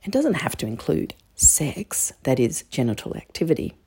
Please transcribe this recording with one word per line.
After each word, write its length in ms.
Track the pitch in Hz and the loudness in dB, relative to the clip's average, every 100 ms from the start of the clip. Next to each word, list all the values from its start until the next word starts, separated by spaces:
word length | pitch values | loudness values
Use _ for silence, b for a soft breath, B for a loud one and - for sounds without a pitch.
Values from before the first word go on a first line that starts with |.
It 80 | - | 0
doesn't 220 | 254 302 | 0 2
have 220 | 175 - - | 0 -2 -4
to 80 | 110 | -6
include 480 | 113 - - - - _ | -6 -2 -2 -2 -8 _
sex, 760 | - - - 147 - 208 - - - | 2 4 4 0 -4 -6 -4 -4 -4
that 160 | - 131 | 0 4
is, 260 | 117 - - | 2 0 -8
genital 460 | - 120 104 - - | -2 0 0 -4 -10
activity 580 | - - 165 143 - - | -10 -4 0 2 0 -8